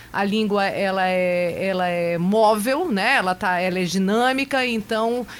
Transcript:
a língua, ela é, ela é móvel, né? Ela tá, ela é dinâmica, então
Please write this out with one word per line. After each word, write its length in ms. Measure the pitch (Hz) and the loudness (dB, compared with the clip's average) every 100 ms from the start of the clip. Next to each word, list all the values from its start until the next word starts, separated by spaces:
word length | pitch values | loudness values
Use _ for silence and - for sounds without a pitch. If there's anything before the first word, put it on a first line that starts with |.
| - | -8
a 100 | - | -4
língua, 420 | 202 214 214 202 196 | 0 0 0 0 0
ela 360 | - 196 190 185 | 0 -2 0 0
é, 580 | 185 180 180 175 - 190 | 2 2 2 0 -2 -2
ela 220 | 185 180 | 0 0
é 280 | 175 170 170 | 0 -2 0
móvel, 760 | 180 220 214 220 214 277 359 | 0 4 4 4 0 0 0
né? 240 | 202 214 269 | 0 2 2
Ela 180 | 185 | 2
tá, 240 | 185 202 180 | 0 0 0
ela 220 | 185 180 | 0 -2
é 40 | |
dinâmica, 800 | 180 185 190 214 254 262 269 277 | -2 0 0 2 2 0 -2 -2
então 600 | 247 226 208 220 226 240 240 | -2 -4 -4 -2 -2 -2 -6